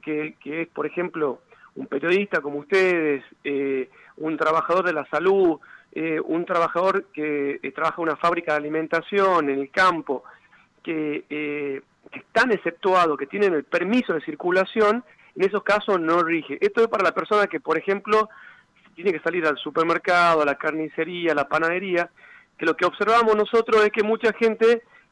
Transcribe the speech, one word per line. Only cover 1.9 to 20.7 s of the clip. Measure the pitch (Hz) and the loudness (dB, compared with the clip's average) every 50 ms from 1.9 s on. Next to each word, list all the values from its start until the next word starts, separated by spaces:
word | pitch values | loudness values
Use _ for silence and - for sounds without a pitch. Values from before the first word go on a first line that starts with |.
| - 139 147 165 175 196 202 202 - 165 | -8 -6 -2 0 0 0 0 0 -4 -4
como | 143 147 143 143 | -4 -4 -8 -8
ustedes, | 143 - 196 190 190 185 180 170 156 151 143 135 120 - - _ - | -6 0 0 2 2 2 2 2 0 0 -2 -2 -4 -12 -20 _ -8
eh, | 151 143 139 139 139 135 131 127 - _ - - - - - | -6 -4 -2 -2 -2 -2 -4 -6 -6 _ -20 -20 -20 -14 -8
un | 151 156 160 139 | -6 -6 -4 -2
trabajador | 156 156 160 165 151 - 170 185 185 | 0 0 0 0 0 0 0 0 0
de | 180 165 | 0 -2
la | 151 139 - | -4 -6 -4
salud, | - 151 165 185 196 196 190 175 156 143 _ - - - _ _ | -4 -2 2 2 4 4 4 4 2 0 _ -20 -20 -20 _ _
eh, | - - 156 165 156 156 | -10 -6 -4 -4 -2 -4
un | - - 160 170 175 | -4 -2 -4 -4 -2
trabajador | 165 185 170 165 160 - 170 185 190 185 196 - _ - | -2 0 0 0 0 0 0 0 0 0 0 -2 _ -8
que, | - 151 151 147 147 139 143 139 139 | -6 -4 -4 -2 -2 -2 -4 -4 -6
eh, | - 135 | -8 -10
trabaja | - - 156 160 - - | -6 -4 -4 -2 -2 -2
en | 170 160 | -4 -4
una | 147 | -4
fábrica | - - 170 170 170 170 - 151 | 0 0 0 0 0 -2 -2 -2
de | 151 | -2
alimentación, | 147 151 156 160 160 160 - 165 160 - - 202 196 190 185 170 151 143 | -2 -2 -4 -4 -4 -2 -2 -4 -2 -2 0 2 2 4 4 2 2 2
en | 139 139 | 0 -2
el | 139 135 | -2 -4
campo, | - - 185 185 175 160 151 - 143 - - - - - _ _ _ _ _ _ _ _ - | 0 2 4 4 4 2 -2 -4 -6 -6 -6 -14 -20 -20 _ _ _ _ _ _ _ _ -8
que, | 170 165 156 151 151 147 151 - - | -6 -4 -4 -2 -2 -4 -6 -6 -8
eh, | 143 151 151 147 147 147 143 139 135 135 - _ _ _ _ - | -8 -8 -6 -6 -6 -6 -6 -6 -8 -8 -12 _ _ _ _ -20
que | - - | -20 -20
están | - _ - 226 240 254 | -14 _ 0 0 2 2
exceptuados, | 220 180 - 165 165 - - 196 185 185 175 165 147 131 | 0 -2 -2 -4 -6 -4 -2 2 4 4 4 2 0 -2
que | 139 139 | -6 -8
tienen | - 196 208 196 175 | -4 0 0 2 2
el | 147 135 | 0 -2
permiso | - - 175 170 185 226 254 240 - 175 | -2 -4 -2 -2 0 0 0 0 0 -2
de | 156 | -4
circulación, | - - 151 - - 175 180 185 190 190 - 226 214 208 214 240 - _ - _ _ _ - | -4 -6 -10 -6 -2 0 0 0 0 0 0 2 4 4 2 0 -2 _ -20 _ _ _ -4
en | - 180 | 0 0
esos | 196 190 208 - | 0 0 -2 -2
casos | - 202 208 202 - 202 180 | 0 0 0 0 0 0 0
no | 160 160 165 175 170 | 2 2 2 2 2
rige. | 160 170 165 - - 139 - | 2 0 -4 -4 -6 -6 -2
Esto | - - - - | -2 0 2 2
es | 226 220 | 2 2
para | 226 214 190 | 2 2 2
la | 170 - | 2 0
persona | - 165 - 214 208 202 196 | 0 -2 0 2 2 2 2
que, | - 156 | 0 -4
por | - 156 160 165 | -2 -2 -2 -2
ejemplo, | 160 - 196 202 196 214 214 214 214 208 - - - - - _ _ _ _ _ _ _ _ | 0 -2 -2 -2 0 2 2 2 2 2 -4 -20 -20 -20 -20 _ _ _ _ _ _ _ _
tiene | - 170 202 | -6 -2 -2
que | 175 156 | -2 -2
salir | - 165 165 175 160 | -2 -2 -2 0 0
al | 156 147 135 | 0 0 -2
supermercado, | - 156 143 165 165 170 165 156 - - 180 175 175 170 165 160 147 | -4 -6 -2 -2 0 0 0 -2 0 2 2 4 4 4 4 4 2
a | |
la | 143 139 | 0 0
carnicería, | - - 156 | -2 -4 -4